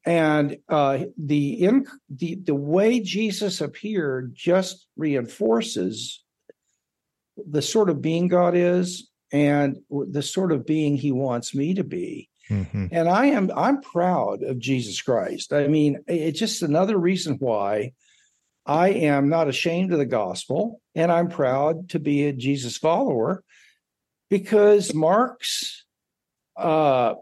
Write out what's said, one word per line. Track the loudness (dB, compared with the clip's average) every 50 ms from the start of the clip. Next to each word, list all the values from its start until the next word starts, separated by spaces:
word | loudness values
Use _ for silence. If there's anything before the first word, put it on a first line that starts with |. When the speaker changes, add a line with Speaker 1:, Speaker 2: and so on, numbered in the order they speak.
| -2
Speaker 1:
And, | 0 2 2 2 2 2 2 0 0 -2 -8 _ -2
uh, | 0 2 2 2 0 -2 -4 -8 -10
the, | -10 -4 -2 0 0 0 -2 -2 0 2
in-, | 4 4 2 2 -2 -12 -20 _ -16
the, | -10 -8 -8 -8 -8
the | -6 -4 -2 -2
way | -2 -2 0 2 2 4 4 2 0
Jesus | -2 -2 -4 -2 -2 -2 -2 -2 -4 -4 -4 -4
appeared | -6 -8 -8 -10 -8 -4 -4 -2 -2 -2 -4 -4 -6 -10 -12
just | -6 0 2 2 2 2 -2 -8 -16 _ _ -10
reinforces | -6 -2 -2 0 -2 -2 -4 -6 -2 0 2 2 2 0 -2 -4 -4 -4 -4 -4 -6 -10 -12 -14 -18 _ _ _ _ _ _ -20 _ _ _ _ _ _ _ _ _ _ _ _ _ _ _ -18
the | -16 -12 -4 -2 -2 -2
sort | 0 2 2 2 2
of | 0 -2 -2
being | -2 0 0 0
God | 2 4 4 4 4 4
is | 2 2 2 2 2 0 -2 -6 -12 -16 _ _ _ _ -4
and | 0 2 2 4 2 2 2 0 -2 -6 _ -8
w-, | -6 -6 -6 -4
the | -4 -6
sort | -6 -4 -2 -2 0 0
of | 0 -2 0
being | -2 0 0 2 0 0
he | 0 0 -2
wants | -2 0 0 -2 -2 -4 -6 -6 -4
me | -4 -2 -2 -2
to | -2 -4
be. | -4 -6 -8 -8 -8 -10 -12 -14 _ _ _ _ -4
Speaker 2:
Mm-hmm. | -2 -2 -2 -4 -4 -6 -4 -2
Speaker 1:
And | -2 0 2 2
I | 2 4 4
am, | 4 4 2 0 0 0
I'm | 0 0 0 0 0
proud | -4 -6 -2 -2 0 0 0 0 -2 -2 -4 -6 -6
of | -6 -6 -6
Jesus | -2 -2 -2 -2 -2 -6 -10 -8
Christ. | -2 -2 0 0 0 -4 -6 -8 -6 -2 0
I | 0 2
mean, | 2 2 4 4 2 0 -2 -4
i-, | -4 -2
it's | -2 -2 -2 -2 -2
just | -4 -4 -2 -4
another | -2 0 2 2 2 2 2 2
reason | 2 2 0 0 -2 -4 -4 -2
why | 0 0 0 0 0 0 0 -2 -2 -4 _ _ _ _ _ _ _ _ _ _ _ _ _ _ -4
I | -2 2 2 4 2
am | 2 2 2 2 2 4 2
not | 2 2 2 2
ashamed | 0 0 -2 -2 -2 0 0 0 0
of | 0
the | 0 0
gospel, | 0 0 -2 -2 -2 -6 -8 -6 -4 -2 -2 -2 -4 -6 -12 _ _ -2
and | 0 2 2
I'm | 4 2 2 0
proud | 0 0 0 2 2 2 2 0 0 -2 -6 -6
to | -6 -4
be | -2 0 0 2 0
a | 0 -2
Jesus | -2 -2 -2 -2 -2 -4 -8 -8
follower, | -2 0 2 2 2 0 0 0 0 0 0 -2 -4 _ _ _ _ _ _ _ _ _ _ _ _ _ _ _ _ _ -2
because | -2 -2 0 2 4 6 8 8 6 6 4 0 -2
Marx, | 0 2 4 4 4 2 0 -2 -8 -8 -6 -6 -4 -6 -8 -12 -14 -20 _ _ _ _ _ _ _ _ _ _ _ _ _ -10
uh, | -4 -2 0 2 4 4 4 4 4 2 0 0 -4